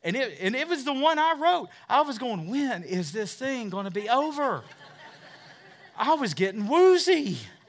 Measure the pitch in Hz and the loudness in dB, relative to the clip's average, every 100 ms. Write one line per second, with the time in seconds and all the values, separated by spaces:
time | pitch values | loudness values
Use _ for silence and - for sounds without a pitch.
0 | 165 226 254 143 185 254 320 339 262 269 | -4 -2 -4 -4 -4 -2 -2 -2 -2 0
1 | 294 311 311 311 320 359 202 - - 262 | 2 2 0 2 2 0 -4 -16 0 2
2 | 294 226 254 202 160 262 285 196 170 185 | 2 -2 -4 -4 -4 -2 -2 -4 -4 -4
3 | 160 196 208 - 262 262 214 190 196 185 | -4 -4 -6 -6 -6 -6 -6 -6 -4 -6
4 | 208 247 302 285 277 160 - - - - | 0 0 0 -2 -2 -2 -8 -20 -20 -20
5 | - - - - - - - - - - | -20 -20 -20 -20 -20 -20 -20 -20 -20 -4
6 | 254 311 247 147 190 208 208 320 370 359 | 0 2 0 -2 -2 -2 0 6 8 8
7 | 339 349 285 139 - - | 4 2 2 -6 -10 -20